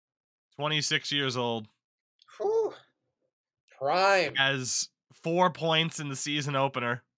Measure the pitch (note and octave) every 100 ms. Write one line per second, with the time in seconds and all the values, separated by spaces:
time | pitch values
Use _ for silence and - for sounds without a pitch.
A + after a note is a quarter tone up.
0 | _ _ _ _ _ - D3 D3+ C#3+ D3+
1 | - C#3+ C3+ B2 A#2+ A2+ G#2+ _ _ _
2 | _ _ _ - G4+ A4+ G#4 - _ _
3 | _ _ _ _ _ _ _ - C3+ F3
4 | G3 F#3+ D3+ C3 C3+ C3+ B2 - - _
5 | _ _ E3 E3+ F3+ C#3+ D#3+ D#3+ E3 -
6 | C#3+ C3+ D3 D3 C#3+ C#3 C3+ C3+ A#2+ A#2+
7 | -